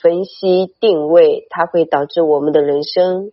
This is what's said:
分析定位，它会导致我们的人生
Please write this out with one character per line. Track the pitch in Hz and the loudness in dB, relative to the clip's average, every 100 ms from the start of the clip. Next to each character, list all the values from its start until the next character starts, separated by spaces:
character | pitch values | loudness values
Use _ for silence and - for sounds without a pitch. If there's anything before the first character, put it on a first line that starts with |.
分 | 170 175 190 | -2 0 -6
析 | - 190 185 185 _ | -6 -2 0 -2 _
定 | 226 165 151 | -2 0 2
位， | 170 156 139 - | 4 4 2 -6
它 | - 170 | -6 -4
会 | 170 160 | -2 -2
导 | 143 143 | -2 -4
致 | 170 | -2
我 | 160 147 | 0 0
们 | 147 | 0
的 | 151 | 0
人 | 143 143 | 0 -2
生 | 147 185 185 185 202 | -2 -2 -2 -2 -8